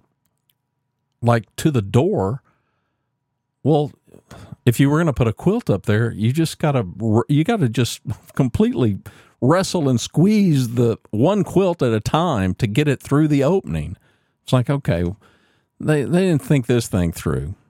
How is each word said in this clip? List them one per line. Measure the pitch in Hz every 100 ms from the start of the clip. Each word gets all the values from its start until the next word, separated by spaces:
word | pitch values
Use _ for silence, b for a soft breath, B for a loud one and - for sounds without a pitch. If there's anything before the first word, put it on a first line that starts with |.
| _ _ _ _ _ _ _ _ _ _ _ _
like, | 117 117 - -
to | 165
the | 131
door. | 98 120 175 170 95 139 _ _ _ _ _ _ _ _ _ _ _ _
Well, | 127 151 147 - _ 50 _ B B B -
if | 117
you | 139
were | 151
gonna | 156
put | 123 113
a |
quilt | - - 220 -
up | 98 -
there, | 104 117
you | 90 113
just | 147 160 -
gotta, | 156 131 92 - 113 107 -
you | 147
gotta | 160 233 131
just | 113 117 - - - -
completely | - 131 - 226 254 117 95 - B B B
wrestle | 123 175 190 185 143
and | 120
squeeze | - - 190 214 190 143 120 120
the | 117 104 -
one | 104 151 208
quilt | - 180 190 170
at | 127
a | 110
time | - 151 175 117 92 90
to | 113
get | 117 151
it | 127
through | - 139 156
the | 143
opening. | 135 190 - 80 76 92 _ _ _ _
It's | -
like, | 131 123
okay, | 139 - 87 87 95 b b b b b -
they, | - 151
they | 110 175
didn't | 190 147
think | - 143 120
this | 120 -
thing | 98 85
through. | - - 67 73 101 _